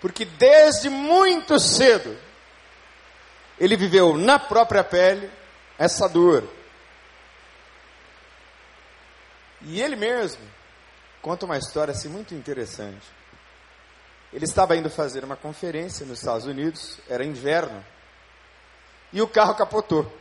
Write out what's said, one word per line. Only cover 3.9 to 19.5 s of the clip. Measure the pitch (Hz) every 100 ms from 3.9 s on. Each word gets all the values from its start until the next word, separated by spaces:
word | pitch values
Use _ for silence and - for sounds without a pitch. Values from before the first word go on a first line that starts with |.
| 185 175 151
na | 208 277
própria | - 214 233 208
pele | 180 180 185 196 202 - - - _ -
essa | 165 - 185
dor. | 170 175 143 107 - - - - - - _ - _ - - - _ _ _ - _ _ _ _ _ _ _ _ _ _ _ _ _ _ _
E | 151 175
ele | 285 247
mesmo | 214 247 190 - 107 _ _ _ _ _ _ _
conta | 151 175 185
uma | 143
história, | 123 151 151
assim, | 131 151
muito | 185 214 160
interessante. | 127 131 110 - 104 98 - _ _ _ _ _ _ _ _ _ _ _ _
Ele | 139 151
estava | - 185 165
indo | 156
fazer | 160 147 135
uma | 135 135
conferência | 151 151 175 156 180 - 139
nos | 120
Estados | 135 113 127
Unidos, | 135 156 160 - - -
era | 123 143
inverno, | 131 139 165 151 101 95 _ _ _ _ _ _ _ _ _ _ _ _
e | 185
o | 220
carro | 220 208